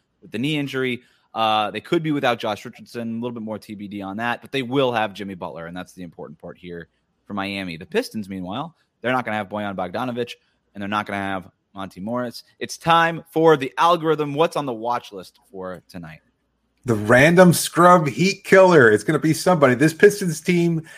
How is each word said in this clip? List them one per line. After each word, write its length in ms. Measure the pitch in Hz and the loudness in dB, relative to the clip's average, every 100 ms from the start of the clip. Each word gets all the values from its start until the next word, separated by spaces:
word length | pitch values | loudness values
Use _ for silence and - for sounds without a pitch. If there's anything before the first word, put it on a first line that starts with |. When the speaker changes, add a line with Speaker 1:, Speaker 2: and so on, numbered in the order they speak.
| _ _ | _ _
Speaker 1:
with 120 | - | -12
the 60 | 107 | -6
knee 200 | 143 151 | -4 -4
injury. 440 | 135 135 127 120 _ _ _ | -4 -4 -4 -6 _ _ _
Uh, 380 | 113 110 110 104 | -2 0 0 -2
they 100 | 107 | -6
could 220 | - 175 | -4 -2
be 80 | 160 | -2
without 300 | 143 131 117 | -2 -2 -2
Josh 240 | 110 101 | -4 -6
Richardson, 460 | 120 110 107 120 117 | -10 -20 -16 -12 -10
a 40 | |
little 160 | 113 120 | -8 -8
bit 140 | 117 | -8
more 140 | 107 104 | -10 -12
T 160 | - | -12
B 120 | 101 101 | -14 -12
D 160 | 101 | -12
on 140 | 95 104 | -10 -6
that, 260 | 120 113 | -6 -6
but 80 | 110 | -8
they 120 | 139 | -8
will 300 | 120 139 127 | -2 0 0
have 220 | 117 107 | 0 -2
Jimmy 200 | 95 98 | -6 -12
Butler, 320 | 87 87 73 82 | -12 -12 -12 -12
and 100 | 90 | -14
that's 160 | 90 | -14
the 100 | 92 | -16
important 360 | 85 82 69 78 | -18 -16 -20 -18
part 200 | 85 - | -20 -18
here 300 | 87 85 80 _ _ _ - | -16 -16 -18 _ _ _ -10
for 80 | |
Miami. 420 | 101 98 98 92 80 | -8 -6 -8 -10 -12
The 100 | 87 | -6
Pistons, 420 | 220 269 110 95 | -6 -6 -8 -10
meanwhile, 460 | 95 90 113 156 _ _ _ | -10 -8 -10 -10 _ _ _
they're 120 | 120 | -4
not 120 | 127 | -4
gonna 120 | 113 107 | -4 -6
have 120 | 98 | -6
Bojan 280 | 104 101 95 | -8 -8 -6
Bogdanovic, 560 | 90 107 127 120 120 - _ _ _ | -8 -6 -8 -6 -8 -12 _ _ _
and 80 | 101 | -14
they're 60 | 101 | -6
not 180 | 107 107 | -6 -4
gonna 160 | 101 | -6
have 260 | 98 95 90 _ _ | -6 -8 -10 _ _
Monte 260 | 98 95 92 | -16 -14 -12
Morris. 420 | 104 123 123 - - - | -8 -6 -8 -12 -20 -14
It's 180 | - - | -14 -6
time 460 | 165 165 165 165 - | 2 2 2 -2 -4
for 260 | 160 160 151 | 4 6 4
the 160 | 135 - | 2 0
algorithm. 560 | 170 175 160 151 147 | 2 2 0 0 -2
What's 220 | 139 170 165 | 0 0 -2
on 100 | 139 | -6
the 80 | |
watch 380 | 110 117 120 - | -6 -4 -4 -6
list 260 | 98 - _ _ | -16 -18 _ _
for 320 | 95 92 87 - | -14 -12 -14 -16
tonight? 340 | 92 80 78 _ _ _ _ _ _ | -18 -18 -20 _ _ _ _ _ _
Speaker 2:
The 100 | 120 | -4
random 580 | 107 104 127 156 175 180 | -2 4 6 6 8 6
scrub 560 | 131 - 160 180 180 147 | 6 0 4 6 6 2
Heat 340 | 117 185 190 | -2 -2 -2
killer. 480 | - 190 185 160 113 | 4 6 8 8 8
It's 140 | 107 | 6
gonna 160 | - 143 | 2 0
be 120 | 160 | 0
somebody. 440 | 151 - 143 131 120 | 0 0 4 4 4
This 180 | 156 | 2
Pistons 460 | - 208 202 185 151 | 4 4 4 -4 -4
team 420 | - 175 170 160 - | 0 0 0 -2 -8